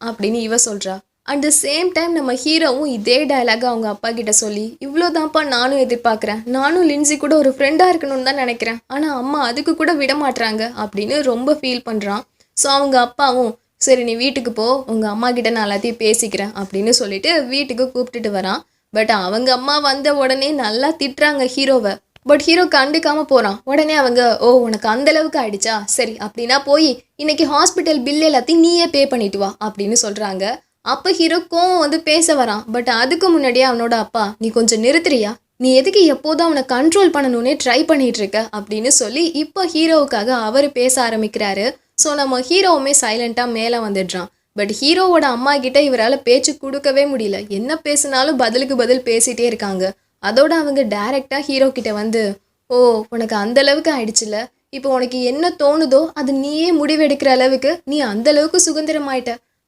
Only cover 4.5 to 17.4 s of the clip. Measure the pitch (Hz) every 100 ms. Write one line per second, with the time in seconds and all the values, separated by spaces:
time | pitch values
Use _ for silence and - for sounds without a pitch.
4.5 | 208 220 - 269 302 349 320 311 311 294
5.5 | 247 254 277 233 240 233 214 214 214 233
6.5 | 262 277 349 330 285 294 294 294 311 269
7.5 | 262 277 320 370 330 285 262 262 277 247
8.5 | 233 226 233 - 269 311 269 262 294 240
9.5 | 247 330 320 320 311 269 285 285 240 226
10.5 | 214 226 240 208 196 214 285 269 240 262
11.5 | 294 262 247 240 220 208 208 - _ _
12.5 | - 277 277 277 262 240 - 277 247 233
13.5 | 220 _ - - 254 240 226 269 269 233
14.5 | 220 226 269 262 226 214 214 247 247 226
15.5 | 226 208 202 233 226 214 214 220 196 202
16.5 | 202 190 196 214 254 208 196 294 339